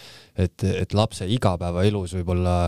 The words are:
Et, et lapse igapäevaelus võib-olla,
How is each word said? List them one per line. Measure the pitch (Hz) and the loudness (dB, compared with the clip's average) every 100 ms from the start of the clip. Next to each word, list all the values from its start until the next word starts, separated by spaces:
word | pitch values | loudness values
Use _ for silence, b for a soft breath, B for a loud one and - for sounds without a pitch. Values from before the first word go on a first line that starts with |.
| B B B - | B B B -2
Et, | 92 - | -2 0
et | 95 90 92 | -2 -2 0
lapse | 101 110 - 92 | 0 0 -2 -4
igapäevaelus | 120 107 87 101 87 98 104 90 92 | 0 0 0 -2 0 2 0 -4 -4
võib-olla, | 87 90 90 87 | -2 0 2 2